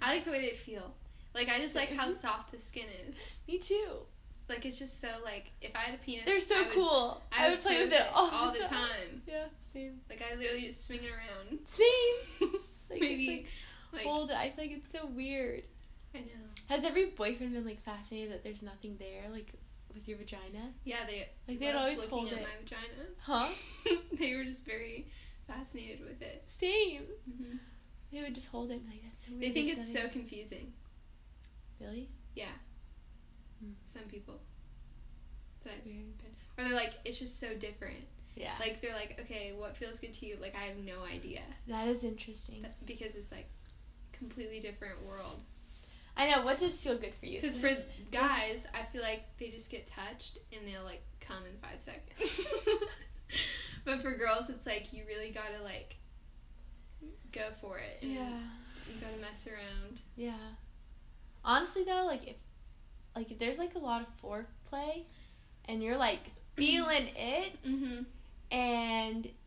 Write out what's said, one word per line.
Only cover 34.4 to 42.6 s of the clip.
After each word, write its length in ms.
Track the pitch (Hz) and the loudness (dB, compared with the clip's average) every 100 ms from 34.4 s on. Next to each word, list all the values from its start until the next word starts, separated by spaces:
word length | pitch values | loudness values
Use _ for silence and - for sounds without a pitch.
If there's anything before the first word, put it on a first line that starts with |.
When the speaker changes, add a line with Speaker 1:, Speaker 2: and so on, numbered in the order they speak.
| - - - - - - - - - - - - | -14 -14 -14 -14 -14 -12 -14 -14 -12 -12 -12 -12
Speaker 2:
That's 120 | 233 208 | -12 -10
Speaker 1:
That 60 | |
Speaker 2:
weird. 200 | 226 208 214 220 226 220 - - | -10 -10 -10 -12 -12 -14 -12 -2
Speaker 1:
Or 60 | |
they're 80 | 247 | 2
like, 200 | 247 233 - | 4 2 -2
"It's 140 | 233 233 | -6 -4
just 220 | 247 - | -6 -6
so 120 | 233 | -6
different." 440 | 214 208 208 196 - - - - - | -4 -6 -6 -8 -8 -12 -14 -12 -8
Speaker 2:
Yeah. 160 | - - | -6 -2
Speaker 1:
Like, 200 | 220 220 | -2 -2
they're 120 | 240 | -4
like, 240 | 220 214 - | -4 -6 -8
"Okay, 300 | 240 220 202 202 | -8 -6 -6 -6
what 200 | 208 - | -6 -6
feels 220 | 233 240 | -8 -6
good 140 | 233 | -8
to 120 | - 208 | -8 -8
you?" 100 | 208 | -6
Like, 140 | 190 | -6
I 120 | 202 202 | -6 -6
have 80 | 196 | -6
no 260 | 196 185 180 | -6 -6 -6
idea. 300 | 180 185 - - - - | -6 -6 -8 -8 -10 -4
Speaker 2:
That 200 | 220 226 | 0 2
is 160 | 240 | 2
interesting. 560 | 240 220 - 214 - 220 | 0 -4 -8 -10 -10 -8